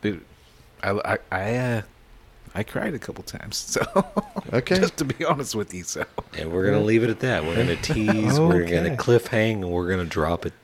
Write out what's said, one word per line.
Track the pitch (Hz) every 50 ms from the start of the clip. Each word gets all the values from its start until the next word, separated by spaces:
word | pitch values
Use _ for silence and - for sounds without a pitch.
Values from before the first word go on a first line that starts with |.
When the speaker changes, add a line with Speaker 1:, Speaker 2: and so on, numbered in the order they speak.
Speaker 1:
Dude, | - 104 101 80 - - - - - - - - - - - -
I, | - -
I, | 98 101 - - - - - -
I, | - 95 95 104 117 123
uh, | 127 123 120 113 104 - - - - _ - - - - - - - - -
I | - -
cried | - - - - 220 170
a | 120
couple | - - - - -
times, | - - 139 - 107 - -
<laughs> | - - -
so | - - - - 190 196 - - - - - - - - - -
Speaker 2:
Okay. | 120 127 - 185
Speaker 1:
just | 185 185 143 - -
to | 156
be | 135 131 - 165
honest | 156 165 139 139 - -
with | 110 104 - -
you, | 90 87
so. | - - 78 - - - - - - - 76
Speaker 3:
And | 78 80 82
we're | 90 95
gonna | 101 104 104
Speaker 2:
Yeah. | 104
Speaker 3:
leave | 107 113 113 113
it | 120
at | 110 -
that. | - 131 120 90 78
We're | 80 85 113
gonna | 120 - 85
Speaker 2:
<laughs> | 80
Speaker 3:
tease, | - - 160 156 110 110 - 110 107 - 127 147
we're | 156 170 - 90 85
gonna | 85 87 85 82 85 151
Speaker 4:
Okay. |
Speaker 3:
cliffhang, | 117 - - 120 117 - - - 110 110 113 110
and | 104 95 90
we're | 87 87 90 87
gonna | 95 92 90
drop | 82 - - 76 78 87 85 -
it | 85 - _